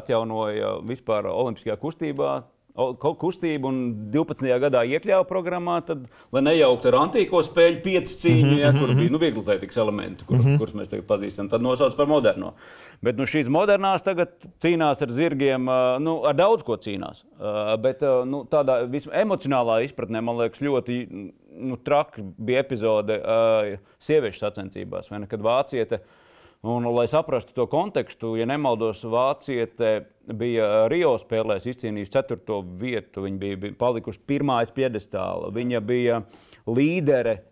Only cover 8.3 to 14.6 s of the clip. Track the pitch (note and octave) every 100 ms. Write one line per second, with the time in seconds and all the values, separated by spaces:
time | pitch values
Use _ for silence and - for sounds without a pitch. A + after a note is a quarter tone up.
8.3 | B2 C#3 C#3+ D3 C#3 C3+ B2+ - D3+ E3
9.3 | A2 G2 G2 F#2+ - G#2+ G#2 F#2 F#2 -
10.3 | B2+ B2 C#3+ A2 G#2 G2 G#2 G2 G#2 G2+
11.3 | G2 G2 A#2 B2 B2+ C#3 - D3 D3+ A2+
12.3 | F#2+ F#2 - - - - - A#2 A2+ C3+
13.3 | D#3 B2 D3+ G#3 G3+ G3 F#3 G3 F3 F3
14.3 | - - -